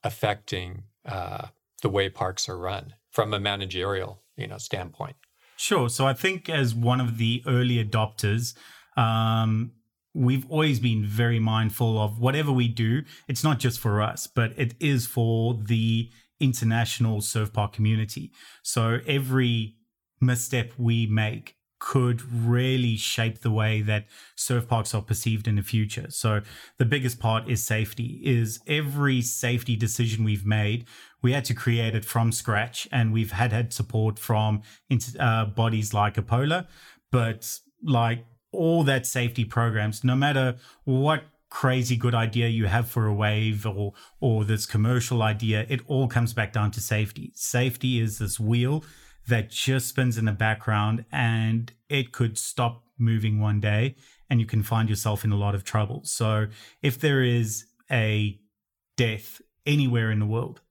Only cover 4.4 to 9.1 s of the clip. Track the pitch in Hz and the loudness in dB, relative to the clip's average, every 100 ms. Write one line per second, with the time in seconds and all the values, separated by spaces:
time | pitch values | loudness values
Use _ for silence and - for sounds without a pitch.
4.4 | - 101 - 101 90 - - - _ _ | -12 -12 -8 -8 -8 -12 -12 -12 _ _
5.4 | _ - - 196 120 - 135 131 190 185 | _ -8 -2 0 0 2 0 2 -2 -2
6.4 | - 160 127 113 117 127 123 113 113 120 | -4 0 0 2 2 2 0 0 0 0
7.4 | 123 123 123 120 107 110 107 - 104 107 | 0 2 2 0 0 0 0 -2 0 0
8.4 | 117 - - - _ - 113 | -2 -8 -20 -20 _ 0 2